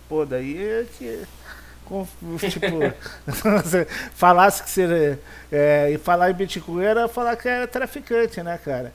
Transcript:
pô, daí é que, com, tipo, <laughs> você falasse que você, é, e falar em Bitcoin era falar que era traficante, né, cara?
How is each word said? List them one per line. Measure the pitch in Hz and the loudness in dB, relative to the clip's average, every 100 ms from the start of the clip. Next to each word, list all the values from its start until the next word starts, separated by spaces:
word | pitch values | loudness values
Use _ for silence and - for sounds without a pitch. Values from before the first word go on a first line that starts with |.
| - | -6
pô, | 156 143 | -4 -2
daí | 127 135 160 | -2 -4 -6
é | 214 226 233 - | -4 -4 -6 -10
que, | 240 220 - - - - - - - | -12 -10 -12 -18 -20 -20 -20 -20 -10
com, | 190 180 - 170 165 196 | -8 -8 -12 -10 -6 -4
tipo, | 170 190 160 139 - - - - | -2 -2 0 -2 -4 -14 -14 -10
<laughs> | - 214 202 | -2 2 2
você | 170 180 160 - - - | 2 0 0 -6 -10 2
falasse | 175 175 196 196 | 6 8 6 4
que | - | -4
você, | 190 175 170 147 135 - - - | 0 2 4 2 0 -10 -18 -4
é, | 147 147 147 147 | 2 4 6 4
e | 147 | 0
falar | 170 175 180 | 2 4 4
em | |
Bitcoin | 180 190 185 170 175 | 2 -2 -6 -6 -2
era | 202 220 233 | 2 2 0
falar | 240 240 233 | -2 -2 -2
que | 247 | -2
era | 247 240 | -2 -2
traficante, | 254 262 285 - 233 226 190 | -6 -6 -8 -2 0 0 -2
né, | 170 170 | -8 -8
cara? | 147 127 123 | -6 -6 -6